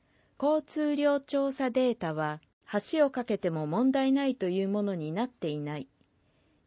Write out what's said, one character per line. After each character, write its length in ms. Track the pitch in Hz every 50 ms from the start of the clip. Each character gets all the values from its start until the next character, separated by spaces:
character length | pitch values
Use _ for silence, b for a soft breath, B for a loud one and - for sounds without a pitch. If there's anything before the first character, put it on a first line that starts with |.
| _ _ _ _ _ _ _
交 300 | - 269 294 311 311 302
通 300 | - - 302 302 294 294
量 240 | 269 294 285 285 277
調 320 | 277 - 285 277 277 277
査 180 | 269 - 269 254
デ 220 | 240 254 254 247
ー 40 | 233
タ 160 | - 180 165
は、 280 | 156 156 156 151 151 156 - _ _ _ _ - - 208 - -
橋 160 | 330 311 294
を 40 | 277
架 140 | - 254 240
け 140 | - 214 -
て 120 | - 175
も 180 | 160 156 151 151
問 240 | 165 214 254 269
題 180 | 269 269 269 269
な 160 | 269 277 277
い 80 | 269 262
と 140 | - 190 180
い 160 | 180 190 196
う 40 | 196
も 140 | 202 208
の 120 | 208 202 185
に 160 | 165 151 151
な 140 | 160 202 247
っ 20 | 254
て 180 | - _ 175
い 140 | 156 151 151
な 160 | 147 147 151
い。 100 | 147 135 - _ _ _ _ _ _ _ _ _ _ _ _ _ _ _